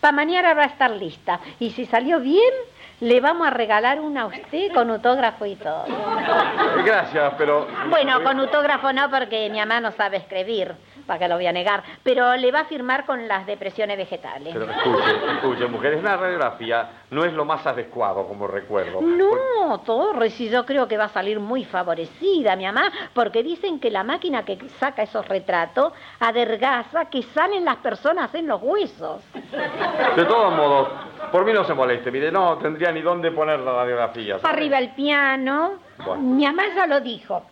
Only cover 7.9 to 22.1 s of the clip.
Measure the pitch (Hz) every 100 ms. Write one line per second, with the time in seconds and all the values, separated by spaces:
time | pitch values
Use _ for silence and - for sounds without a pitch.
7.9 | 320 269 254 254 269 269 294 294 285 269
8.9 | 262 277 269 247 220 214 214 214 233 226
9.9 | 220 202 190 190 190 185 226 180 165 -
10.9 | - - 170 175 175 175 175 180 202 -
11.9 | - - 254 247 254 254 285 302 302 247
12.9 | 262 269 262 226 196 190 202 196 208 208
13.9 | 196 185 180 131 135 147 139 110 - 127
14.9 | 113 - - - - 135 123 120 113 131
15.9 | 156 202 190 185 175 127 - 113 117 113
16.9 | - - 135 170 160 147 156 151 123 117
17.9 | 120 107 95 95 101 101 98 - 104 90
18.9 | 90 330 349 392 480 523 480 349 214 -
19.9 | 226 381 392 226 - 233 240 240 277 233
20.9 | 214 214 208 196 214 208 254 208 190 175
21.9 | 165 165